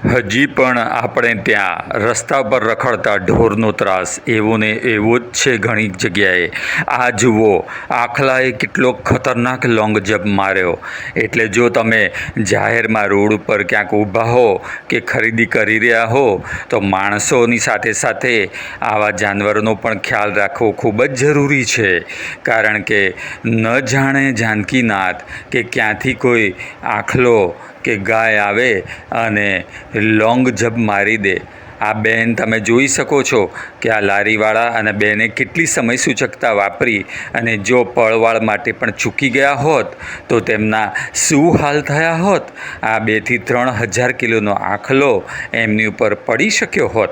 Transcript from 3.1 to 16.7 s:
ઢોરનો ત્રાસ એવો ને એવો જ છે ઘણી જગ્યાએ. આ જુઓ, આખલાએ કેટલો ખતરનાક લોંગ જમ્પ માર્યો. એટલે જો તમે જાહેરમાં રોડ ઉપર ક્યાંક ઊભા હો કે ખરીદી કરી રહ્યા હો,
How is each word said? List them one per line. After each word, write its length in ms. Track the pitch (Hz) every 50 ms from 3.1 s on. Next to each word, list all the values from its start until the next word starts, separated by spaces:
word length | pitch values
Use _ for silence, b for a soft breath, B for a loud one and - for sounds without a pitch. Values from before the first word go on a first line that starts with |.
| 104
ઢોરનો 560 | 98 92 87 101 110 117 113 101 107 113 107 101
ત્રાસ 480 | - 110 98 95 92 92 87 - - -
એવો 300 | - 117 110 107 107 113
ને 140 | 110 107 107
એવો 480 | 107 110 - 127 113 107 104 110 117 123
જ 40 | 120
છે 340 | 123 - - - 139 127
ઘણી 320 | 110 92 117 117 107 110 107
જગ્યાએ. 640 | 92 92 - 113 87 95 101 95 92 90 87 82 B B B B B B B -
આ 220 | - 123 123 123
જુઓ, 540 | 120 104 - 131 110 107 113 107 98 82 - B B B B B
આખલાએ 600 | - 120 117 120 - - 139 135 131 131 131 131
કેટલો 420 | 123 - - - - - 135 127 123
ખતરનાક 720 | - - - 117 120 - 135 127 117 120 123 127 127 -
લોંગ 320 | 131 117 110 107 107 107 107
જમ્પ 280 | 98 95 107 104 104
માર્યો. 520 | 104 101 98 98 98 95 95 92 87 82 - B B B B B B B
એટલે 320 | - 113 107 - 113 113 110
જો 200 | 95 117 120 120
તમે 440 | 120 135 113 113 113 110 104 90 B B B B B - 110
જાહેરમાં 640 | 92 101 104 101 107 113 117 110 107 110 110 104
રોડ 280 | 101 101 101 101 107 107
ઉપર 280 | 104 - - 117 101 101
ક્યાંક 320 | - 113 107 104 - -
ઊભા 280 | 104 107 101 92 113 113
હો 420 | 117 120 123 123 113 95 - B B B B B -
કે 120 | - 123
ખરીદી 460 | 110 - - 131 110 113 113 113 117
કરી 320 | - - 120 107 101 110 110
રહ્યા 260 | 107 120 117 113 117
હો, 400 | 113 117 135 139 120 101 87 78 B B B B B